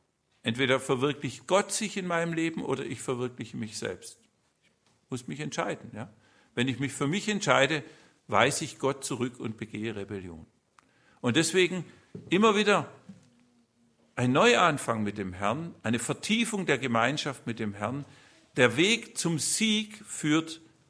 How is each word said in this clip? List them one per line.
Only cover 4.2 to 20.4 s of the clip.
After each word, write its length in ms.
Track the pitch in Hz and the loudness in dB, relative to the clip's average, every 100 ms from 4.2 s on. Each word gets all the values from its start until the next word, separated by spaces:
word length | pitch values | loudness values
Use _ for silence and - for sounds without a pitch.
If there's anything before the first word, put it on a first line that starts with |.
| _ _ _ _ _ _ _ _ | _ _ _ _ _ _ _ _
Ich 80 | _ | _
muss 160 | 127 - | -10 -10
mich 120 | 143 | -10
entscheiden, 500 | 151 - 190 160 107 | -6 -4 -4 -6 -10
ja? 200 | 104 87 - _ _ _ | -12 -12 -16 _ _ _
Wenn 140 | - 131 | -2 -2
ich 120 | 117 | 0
mich 140 | 135 | -4
für 140 | - 143 | -2 -2
mich 200 | 196 - | 0 -2
entscheide, 540 | 208 156 131 143 160 - - _ _ - | 0 4 6 6 2 -6 -18 _ _ 0
weise 360 | 101 123 143 | 4 6 4
ich 140 | 165 - | -4 -2
Gott 260 | 131 139 | -2 -2
zurück 360 | - 120 127 123 | -6 -4 -4 -4
und 180 | - - | -10 -8
begehe 380 | 107 107 113 104 | -10 -8 -8 -8
Rebellion. 500 | 98 101 92 80 78 _ _ _ _ _ _ _ | -8 -10 -10 -14 -18 _ _ _ _ _ _ _
Und 160 | 123 127 | 2 2
deswegen 480 | 165 185 175 180 156 - _ - - | 4 4 2 0 -8 -16 _ -20 0
immer 260 | 180 220 202 | 6 6 6
wieder 360 | 202 190 131 - - - _ _ _ _ _ _ _ _ _ - | 4 2 0 -10 -20 -20 _ _ _ _ _ _ _ _ _ -2
ein 140 | 123 | 2
Neuanfang 720 | 139 226 233 175 143 - 113 | 6 6 6 4 2 -2 -2
mit 140 | 104 104 | -2 -4
dem 160 | 95 | -6
Herrn, 420 | 90 101 135 170 - | -2 -2 -2 -6 -6
eine 160 | 113 117 | -2 -2
Vertiefung 680 | - - - 220 226 208 156 | -2 -6 0 0 0 -2 0
der 120 | 135 | 0
Gemeinschaft 680 | 131 117 117 147 147 127 - | 2 2 2 0 -4 -6 -8
mit 120 | 113 | -6
dem 140 | 110 | -6
Herrn. 320 | 98 104 139 139 - - _ _ - | -4 -6 -6 -10 -18 -20 _ _ 4
Der 220 | 123 113 | 4 6
Weg 400 | 190 233 - - | 2 2 -2 -4
zum 220 | 170 160 | -2 0
Sieg 640 | - - 220 214 214 - - | 0 0 2 2 -2 -10 -14
führt 560 | - 156 156 | -4 2 2